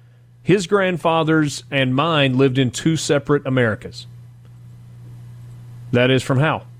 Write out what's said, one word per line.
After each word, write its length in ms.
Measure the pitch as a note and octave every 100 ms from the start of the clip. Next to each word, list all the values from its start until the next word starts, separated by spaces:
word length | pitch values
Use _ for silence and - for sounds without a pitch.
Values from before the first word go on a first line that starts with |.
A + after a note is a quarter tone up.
| _ _ _ _
His 240 | - G3+ E3+
grandfathers 960 | G3+ F#3 F3 E3+ D#3+ D#3 D#3+ D3+ - -
and 240 | C#3 C3
mine 420 | C3 D#3+ D#3 C3+ B2+
lived 220 | C#3 C3
in 140 | B2+
two 240 | - E3 D#3+
separate 500 | - D3 - C#3+ C#3+
Americas. 600 | C3 A#2 G2+ - - - - - - - - - - - - - - - - - - - - -
That 180 | A#2+ B2+
is 140 | C3
from 140 | - C3
Hal. 260 | D#3 A2+ - -